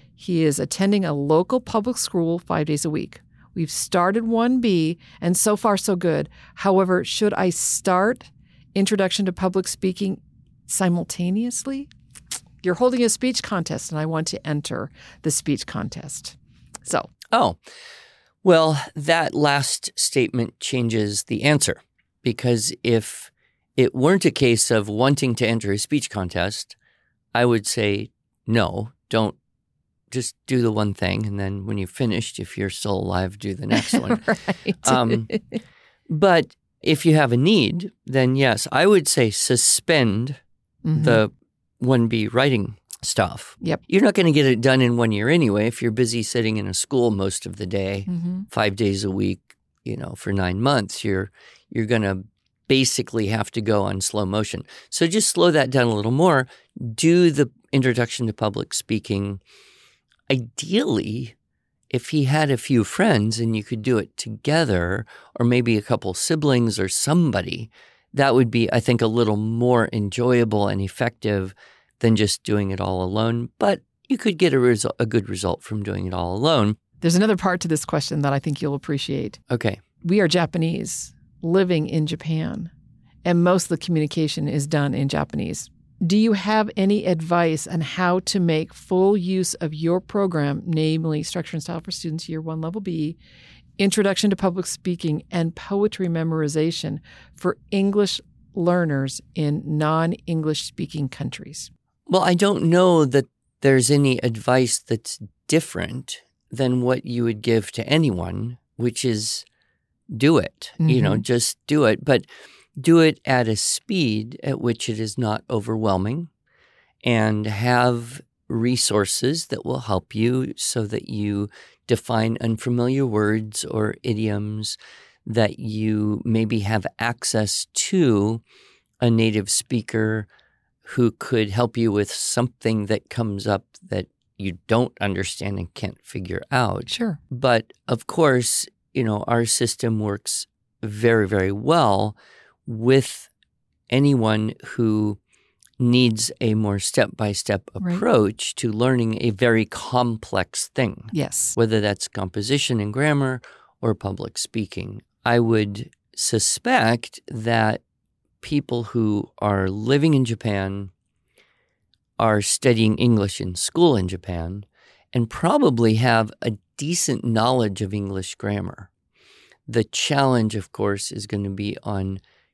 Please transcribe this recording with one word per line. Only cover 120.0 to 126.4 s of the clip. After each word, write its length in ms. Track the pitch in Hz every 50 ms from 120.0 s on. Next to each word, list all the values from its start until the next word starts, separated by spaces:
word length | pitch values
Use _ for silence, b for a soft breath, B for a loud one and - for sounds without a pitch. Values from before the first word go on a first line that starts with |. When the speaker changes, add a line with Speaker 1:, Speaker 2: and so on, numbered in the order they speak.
| - _ -
Speaker 2:
you 400 | 110 110 120 123 127 127 - -
so 300 | - - - - 123 110
that 220 | 104 110 110 - -
you 400 | - 104 104 104 101 101 104 101 B B B B B B _
define 520 | - 120 - - - 117 113 110 113 113 -
unfamiliar 640 | - 113 110 107 - 127 120 120 120 123 131 135 139
words 600 | 127 107 104 107 104 110 110 110 107 104 - -
or 300 | - - 110 107 104 - - -
idioms, 760 | - 113 104 110 107 104 104 104 104 107 107 107 - - B B B B B B B B B B
that 320 | - 110 117 110 104 - -
you 640 | - 110 107 110 110 110 107 107 104 104 107 - -
maybe 360 | 110 110 113